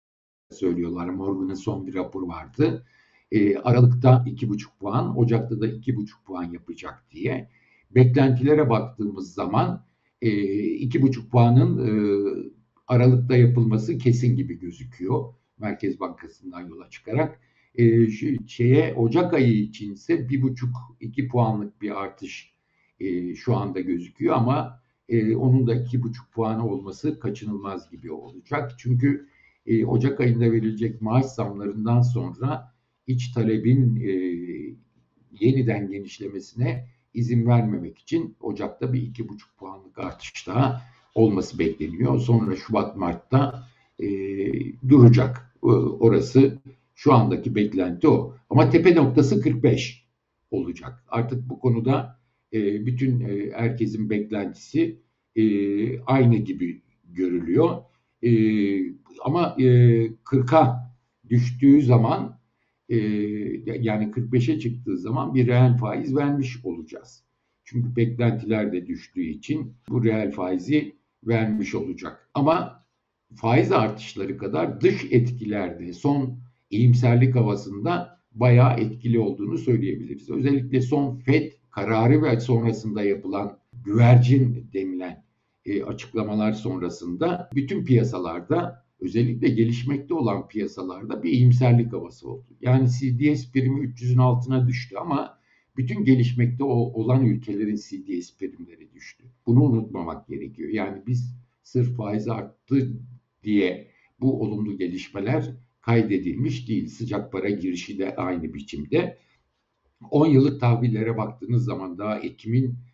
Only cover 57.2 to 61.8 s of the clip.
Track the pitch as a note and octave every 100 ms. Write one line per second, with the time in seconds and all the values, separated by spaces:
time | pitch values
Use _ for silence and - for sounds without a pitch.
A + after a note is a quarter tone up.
57.2 | F#2 F2 E2 G#2 E3+ F3 - _ _ _
58.2 | A#2+ A2+ A2 G#2+ G2+ G2 F2 - _ -
59.2 | B2 E3+ E3+ C#3 B2+ B2 A#2+ A#2 A2+ -
60.2 | - C3+ B2 D#3+ C3 - - - _ _
61.2 | - A#2+ B2 - C#3 C#3+